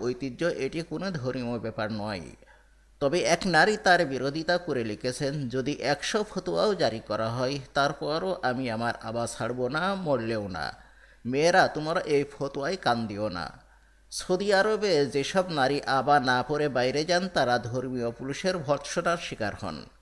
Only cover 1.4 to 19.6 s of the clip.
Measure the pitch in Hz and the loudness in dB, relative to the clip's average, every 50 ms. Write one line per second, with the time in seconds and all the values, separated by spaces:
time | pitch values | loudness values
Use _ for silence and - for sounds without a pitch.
1.4 | 123 117 120 110 104 113 107 - 107 104 110 104 101 107 101 90 76 60 57 - | -4 -4 -4 -4 -4 -6 -4 -4 -4 -4 -4 -4 -4 -4 -6 -6 -8 -12 -16 -20
2.4 | - - - _ _ _ _ _ _ _ _ - 143 139 151 180 123 117 170 170 | -20 -20 -20 _ _ _ _ _ _ _ _ 0 0 2 2 2 2 2 2 2
3.4 | - 190 165 156 170 214 214 214 - 196 175 175 170 135 135 123 127 139 139 160 | 2 4 6 6 6 6 4 4 6 6 6 6 4 2 -2 -2 -2 -2 -4 -2
4.4 | 156 175 175 175 175 160 139 127 113 110 104 101 - 127 127 - 147 135 147 151 | 0 0 0 0 0 -2 -2 -2 -2 -4 -4 -4 -4 -4 -4 -2 -4 -4 -2 -4
5.4 | 139 117 127 131 127 147 147 - - - 240 - - - - 214 208 - - 190 | -4 -4 -2 -2 -2 -2 -2 -2 0 0 0 0 -2 -2 -2 -2 -2 -2 -6 -6
6.4 | - 180 170 170 180 214 196 175 151 113 107 113 - - 104 110 113 113 117 123 | -4 -2 0 2 2 2 2 2 2 0 0 -2 -4 -4 -2 -2 0 -2 0 0
7.4 | 127 127 143 143 131 - - 147 139 143 143 - 156 147 151 165 185 190 180 - | 0 -2 -2 -4 -6 -2 0 2 2 2 0 -2 -4 -2 -2 -2 0 -2 -2 -2
8.4 | - 127 123 127 131 120 110 110 117 117 113 - - 113 113 117 117 110 - - | -2 -2 -2 0 -2 -2 -2 -2 -2 -2 -2 -4 -6 -6 -4 -4 -4 -4 -4 -4
9.4 | 117 117 123 127 127 123 139 156 175 196 196 190 185 151 139 120 113 117 117 107 | -4 -4 -2 -2 -2 -2 -2 0 0 -2 -2 -2 0 0 0 0 0 -2 -2 -2
10.4 | 101 95 92 80 73 57 - - - - - - - - - - - 117 131 139 | -4 -4 -6 -6 -6 -6 -8 -12 -18 -20 -20 -20 -20 -20 -16 -10 -6 -2 0 2
11.4 | 156 170 175 185 147 127 - 156 151 156 170 180 - - 147 139 143 - - - | 4 6 6 6 6 4 2 -2 -2 -2 -2 -2 0 2 2 2 2 0 -4 -6
12.4 | 139 139 - 143 139 156 190 185 - 131 120 117 113 104 101 101 107 107 85 87 | -6 -6 -4 -4 -4 -4 -4 -2 0 0 0 0 0 -4 -4 -4 -4 -4 -4 -6
13.4 | 80 - - - - - _ _ _ _ _ _ _ - - - - - 180 180 | -8 -8 -10 -16 -20 -20 _ _ _ _ _ _ _ -12 -10 -6 -2 0 0 0
14.4 | 202 208 202 190 196 220 220 202 208 202 170 143 143 135 135 139 135 - - 190 | 2 4 4 6 6 4 2 2 2 4 4 4 4 2 2 -2 0 0 2 0
15.4 | 185 185 160 147 127 135 143 139 - - 135 135 123 143 143 143 127 127 127 127 | 0 2 2 2 2 2 2 0 0 0 2 2 4 6 6 6 6 4 2 2
16.4 | 123 - 151 147 147 147 127 127 123 131 131 147 156 175 175 180 190 185 - 170 | 2 0 0 0 0 0 2 2 2 2 2 0 0 2 2 0 0 0 0 2
17.4 | 131 120 123 120 113 117 120 131 127 131 127 123 117 117 117 - 131 135 139 - | 2 4 2 2 0 -2 -4 -4 -4 -4 -4 -2 -2 -4 -4 -6 -6 -8 -6 -2
18.4 | - 185 185 175 135 139 143 139 - - - 175 165 175 170 170 - - 135 - | -2 -2 -2 0 0 0 0 0 -2 -4 -4 0 0 0 0 0 -2 -8 -6 -4
19.4 | 110 101 - - | -4 -4 -4 -6